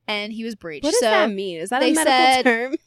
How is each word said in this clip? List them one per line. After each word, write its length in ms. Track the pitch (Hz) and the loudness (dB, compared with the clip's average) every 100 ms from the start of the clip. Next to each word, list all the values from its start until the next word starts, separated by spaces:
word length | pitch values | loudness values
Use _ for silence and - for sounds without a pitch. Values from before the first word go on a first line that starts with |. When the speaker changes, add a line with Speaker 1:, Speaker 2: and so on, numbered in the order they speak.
| - | -8
Speaker 1:
and 240 | 208 208 | -6 -6
he 100 | 220 | -8
was 140 | 226 214 | -10 -10
breech. 260 | 170 147 | -14 -6
Speaker 2:
What 80 | 294 | 0
does 80 | 453 | 2
Speaker 1:
So 80 | 220 | 2
Speaker 2:
that 220 | - 285 | 2 2
mean? 300 | 196 196 165 | -2 -6 -8
Is 100 | 185 | -4
that 80 | 254 | 0
Speaker 1:
they 120 | 311 | 2
Speaker 2:
a 20 | |
medical 180 | 320 302 | 2 2
Speaker 1:
said 300 | 254 254 254 | 4 4 4
Speaker 2:
term? 320 | 247 233 262 302 | 2 0 -4 -8